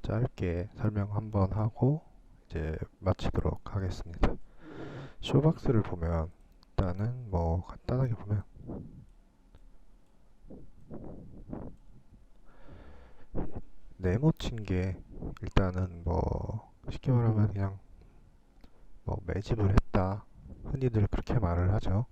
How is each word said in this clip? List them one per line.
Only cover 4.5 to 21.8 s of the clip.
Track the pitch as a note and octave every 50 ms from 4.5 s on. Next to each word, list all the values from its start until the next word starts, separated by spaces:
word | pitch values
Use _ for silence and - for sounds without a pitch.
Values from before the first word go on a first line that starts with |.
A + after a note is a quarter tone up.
| - - - - - - - - - - - - - -
쇼박스를 | - - - C3+ C#3 D#3 E3+ - - - B2+ A2
보면 | G2+ - - F2 E2 E2 E2+ E2 D#2+ F2 - _ - - - - - _
일단은 | - - G2 F#2 F2 F#2+ G#2 A2+ B2 B2+ B2 G#2+
뭐 | F#2 E2+ E2+ E2 E2 F2+ F2+ -
간단하게 | - - - - B2 B2+ C3+ B2+ A#2
보면 | - G2 G2+ G#2 G2+ - - - - - - - - - - - - - - - - - - _ _ _ - - - - - - - - - - - - _ - - - - - - - - - - - - - - - - - - - - - - - - - - - - - - - - - - - - - - - - - - - - - - - - - - - - - - - - - - - - - - - - - - - - - - - - - - - - -
네모 | - F#2 F#2 F2+ A2 C#3+ D#3 D#3+
친 | - - - - A2 G#2
게 | F#2+ F#2 F2+ F#2 F#2+ F2+ - - - - - - - - -
일단은 | - G#2+ - - G2 F#2 F2+ F#2 F#2 F2+ F2 E2+ E2+
뭐 | F2 E2+ E2 - - - - - - G#2+ A2 - - - - - -
쉽게 | - - - D3 B2+
말하면 | A#2+ A#2 A#2 A2+ G#2+ G#2 G#2 F#2+
그냥 | G2 G2 F#2+ G2 G2+ - - - - - - - - - - - - - - - - - - - - - - - - -
뭐 | - - - -
매집을 | E2+ E2+ F#2+ G2+ - - A2+ G2+ F#2+
했다. | G2 G#2 - - - G#2+ F#2 F#2 G2 G#2 - - - - - - - - -
흔히들 | - - C#3 C3 B2+ A2+ A2 G2+ -
그렇게 | - - - - - B2
말을 | G2+ F2 F2 F2 F2+ F#2 G2+
하죠. | A2+